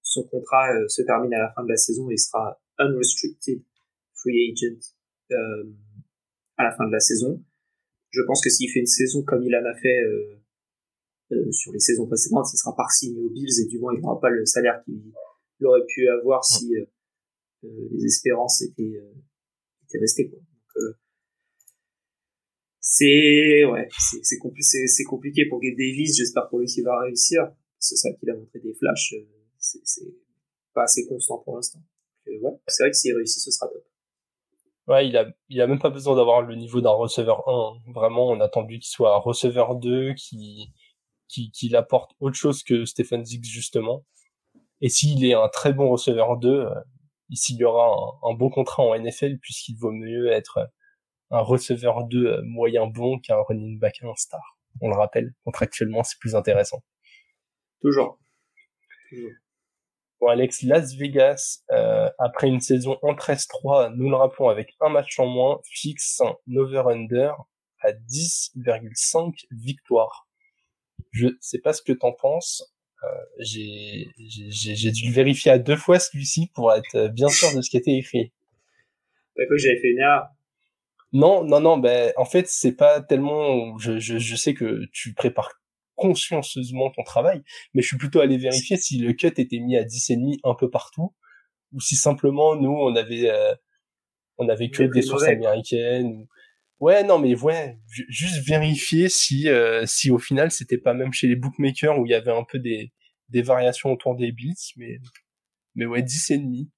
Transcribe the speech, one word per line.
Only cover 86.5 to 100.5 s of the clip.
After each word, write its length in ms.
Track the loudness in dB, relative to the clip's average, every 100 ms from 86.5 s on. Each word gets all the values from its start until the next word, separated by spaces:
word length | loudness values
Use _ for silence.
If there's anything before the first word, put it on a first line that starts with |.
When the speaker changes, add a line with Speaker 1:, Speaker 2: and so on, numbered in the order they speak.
| -8 -8 -4 -4
Speaker 2:
ton 140 | -4
travail, 400 | -2 0 2 -2 -8 -20 -2 -2
mais 80 |
je 40 | 0
suis 100 | -4
plutôt 220 | 2 4
allé 160 | 4 2
vérifier 420 | 0 -2 -2 -2
si 200 | -2 -2
le 160 | -2
cut 140 | 0 0
était 320 | 0 -4 -4
mis 180 | 0 0
à 60 |
dix 260 | 0 -6 -2
et 60 | 0
demi 240 | 0 0
un 120 | -2 0
peu 120 | -2
partout, 460 | -2 -8 -8 -8 _ _ _ _ _ _
ou 80 | -8
si 160 | -2 0
simplement, 600 | 0 2 0 4 4 4
nous, 160 | 0
on 240 | 2 2 2
avait, 340 | -2 0 2
euh, 240 | 2 0 0 _ _ _ _ _ _ _ -2
on 100 | 0
avait 220 | 0 -2
que 100 | 2
Speaker 1:
On 40 | 2
avait 20 |
Speaker 2:
des 120 | 4
Speaker 1:
pris 20 |
Speaker 2:
sources 180 | 0 2
Speaker 1:
mauvais. 140 | 2 2
Speaker 2:
américaines, 720 | 0 -2 -2 -2 0 -2 -2
ou... 200 | -6 -18 _ _ _ _ _
Ouais, 240 | 4 6
non, 160 | 6 4
mais 160 | 6 2
ouais, 380 | 2 0 -6 -12 _
ju-, 200 | -16 -12
juste 340 | -6 -4 -4
vérifier 640 | 0 2 2 0 0 2 4
si, 400 | 2 0 0 4
euh, 360 | 4 4 2 -2
si 240 | 0 2
au 80 | 2
final, 320 | 2 0
c'était 300 | 0